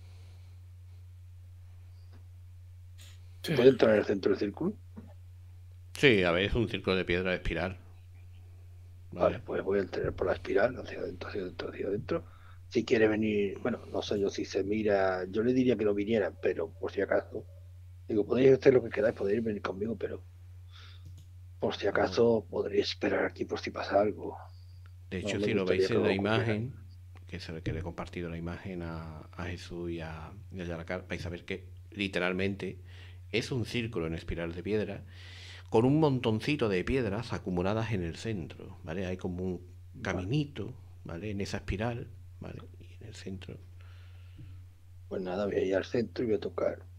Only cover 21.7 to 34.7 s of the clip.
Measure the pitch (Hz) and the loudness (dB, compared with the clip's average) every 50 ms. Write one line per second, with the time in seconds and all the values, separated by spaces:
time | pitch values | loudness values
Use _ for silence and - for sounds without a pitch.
21.7 | - - - 101 - - 104 101 - - 117 117 117 110 101 - - 107 101 98 | -2 0 0 2 4 4 2 2 6 6 8 8 8 6 2 0 -2 -2 0 4
22.7 | 98 101 95 - - - - - - 95 95 92 - - - - 143 139 - - | 4 4 4 4 0 0 0 2 2 2 2 0 0 -4 -4 -4 -4 -4 -4 -4
23.7 | 98 - - - 95 98 104 107 95 - 73 - - - - - - - - - | -4 -4 -4 4 6 6 6 6 2 -2 -6 -8 -8 -8 -12 -16 -16 -18 -18 -18
24.7 | - - - - - - - - - 90 87 101 98 101 104 104 - 98 95 90 | -18 -18 -18 -18 -18 -18 -12 -6 -6 -4 -2 -2 -2 0 0 2 2 2 4 4
25.7 | 92 92 95 95 - 104 104 101 98 95 101 104 110 117 110 113 107 104 113 135 | 4 4 4 4 6 4 6 4 4 4 4 4 4 4 4 2 2 0 0 -4
26.7 | - - - - - - - - - - - - - 85 - - 82 80 82 - | -6 -10 -14 -16 -18 -18 -18 -18 -18 -18 -14 -12 -10 -10 -8 -8 -8 -6 -4 -4
27.7 | 78 80 85 87 82 87 87 - - 92 87 85 85 85 82 85 87 85 - 98 | -4 -4 -4 -6 -6 -6 -8 -6 -6 -6 -6 -4 -6 -6 -4 -6 -6 -6 -8 -8
28.7 | 92 87 85 82 82 80 80 80 80 78 - 90 - - 87 87 87 85 - - | -6 -6 -6 -6 -6 -8 -8 -10 -10 -12 -14 -14 -10 -8 -6 -6 -6 -8 -8 -10
29.7 | 87 87 87 85 85 82 80 80 80 80 78 80 - 104 - - - 92 87 87 | -8 -6 -4 -4 -4 -4 -6 -6 -8 -10 -12 -12 -14 -14 -14 -12 -10 -8 -6 -6
30.7 | 85 80 82 - 90 92 90 - 90 85 - 87 87 87 - - 98 90 - - | -6 -6 -4 -6 -6 -6 -4 -6 -6 -6 -4 -6 -6 -8 -6 -6 -6 -6 -6 -12
31.7 | - - - - - 98 101 95 95 87 90 90 92 92 95 98 98 95 90 92 | -16 -18 -18 -14 -4 -2 -2 0 2 2 2 2 2 2 0 0 0 -2 -4 -8
32.7 | 95 - - - - - - - - - - - - 110 - - 143 123 110 - | -8 -8 -14 -16 -16 -16 -16 -16 -16 -16 -14 -2 -2 -2 0 0 -2 -2 -2 -2
33.7 | - 120 117 113 - 87 80 80 82 78 - - 87 82 85 82 82 92 87 98 | -2 -2 -2 -2 -2 -2 -2 -2 -2 -4 -4 -6 -4 -4 -4 -4 -4 -6 -2 0